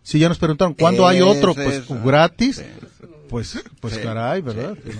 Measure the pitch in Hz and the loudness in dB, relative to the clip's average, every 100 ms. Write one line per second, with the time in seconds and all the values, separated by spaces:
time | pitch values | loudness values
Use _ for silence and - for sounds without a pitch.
0 | - 151 165 165 165 147 185 143 160 185 | -2 2 2 2 -2 0 -2 2 2 4
1 | 180 185 185 208 196 156 135 135 123 120 | 4 6 4 4 2 0 -2 -4 -6 -4
2 | 120 143 170 - 247 - 71 - - _ | 2 4 4 2 -2 -2 -12 -20 -20 _
3 | - - - 117 107 269 - - 117 107 | -20 -20 -10 -10 -8 -12 -16 -14 -10 -8
4 | 113 110 117 185 139 110 147 208 - | -8 -6 -4 -4 -6 -8 -10 -12 -14